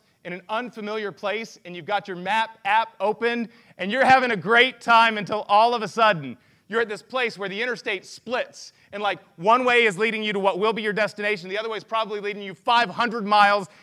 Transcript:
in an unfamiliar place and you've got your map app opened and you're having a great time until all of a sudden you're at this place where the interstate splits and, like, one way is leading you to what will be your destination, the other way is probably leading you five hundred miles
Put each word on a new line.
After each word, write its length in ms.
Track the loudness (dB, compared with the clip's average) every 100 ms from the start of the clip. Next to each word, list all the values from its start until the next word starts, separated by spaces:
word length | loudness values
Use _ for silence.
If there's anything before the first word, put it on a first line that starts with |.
| _ _ -12
in 80 |
an 80 | -12 -6
unfamiliar 640 | -6 -6 -10 -8 -6 -6
place 440 | -6 -6 -4 -8 -14
and 120 | -16 -14
you've 100 | -4
got 240 | -4 -4
your 80 | -8
map 420 | -2 0 -2 -6 0
app 280 | 0 0 _
opened 500 | -4 0 -2 -2 -6 -12 _ -10
and 120 | -4
you're 160 | 2 6
having 260 | 6 4
a 60 | -2
great 440 | 2 2 2 -4
time 360 | 4 6 6 0
until 260 | -4 -6
all 300 | 2 4 4
of 80 | 2
a 60 | -4
sudden 500 | 2 4 4 -4 -14 _ _ _
you're 120 | -4
at 80 | -2
this 140 | -6
place 360 | -8 -4 -4 -4
where 120 | -8
the 120 | -6
interstate 440 | -6 -6 -6 -8 -10
splits 680 | -18 -6 -6 -6 -12 -20 _ _
and, 100 | -6
like, 180 | -4 -4 _ -4
one 300 | 2 4 4
way 180 | 4
is 140 | 2 2
leading 260 | -2 -2
you 80 | -4
to 80 | 0
what 180 | 0 2
will 140 | 0
be 100 | 0
your 120 | -4
destination, 560 | -2 -2 -2 -4 -4 -6
the 80 | -8
other 100 | -6
way 80 | -8
is 80 |
probably 380 | -4 -4 -4 -6
leading 200 | -8 -8
you 120 | -12
five 360 | -8 2 2 2
hundred 360 | -2 -2 -2 2
miles 420 | 6 6 4 -2 -14